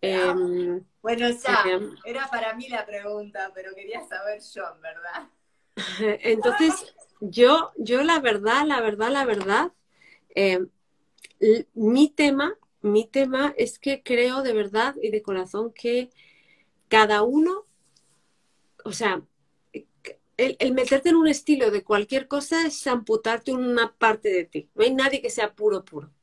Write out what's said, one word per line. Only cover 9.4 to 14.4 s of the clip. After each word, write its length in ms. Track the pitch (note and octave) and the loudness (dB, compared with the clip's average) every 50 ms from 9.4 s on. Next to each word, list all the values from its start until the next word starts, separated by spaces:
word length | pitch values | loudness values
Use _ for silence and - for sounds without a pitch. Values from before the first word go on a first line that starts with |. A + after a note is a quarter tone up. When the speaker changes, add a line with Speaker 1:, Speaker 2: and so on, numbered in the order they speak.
| F#3 F#3+ G3+ A#3 D4+ F4+ _ _ _ _ _ _ _ - - _ _ _ - | -2 0 0 0 0 -2 _ _ _ _ _ _ _ -20 -20 _ _ _ -2
Speaker 2:
em, 340 | - G3 G3 F#3 F3+ F#3 - _ _ _ _ _ _ _ _ _ _ _ - _ _ | 0 2 2 2 0 -2 -6 _ _ _ _ _ _ _ _ _ _ _ -20 _ _
l-, 260 | - G#3+ A3 A#3 - _ _ | 4 4 4 4 2 _ _
mi 360 | A#3 A3 G#3+ A#3+ C4 D4 D4 | 0 2 2 6 6 4 4
tema, 440 | _ - D4+ C#4+ C#4 C4+ C#4+ F4 G#4+ _ _ _ _ _ - | _ 2 2 2 2 2 0 -2 -4 _ _ _ _ _ -2
mi 240 | G#3 G#3 G#3+ A3+ - | 2 2 2 2 2
tema 460 | - C4+ C4+ C4 C4 C4 C#4 D4 C#4+ | 0 0 0 0 0 0 0 -2 0
es 220 | - - - - - | -2 -4 -4 -4 -8
que 240 | - C#4+ C#4 C4 _ | -4 -4 -4 -4 _
creo 400 | - B3+ A#3+ A#3+ B3+ B3+ C4+ | -2 0 0 0 0 0 -2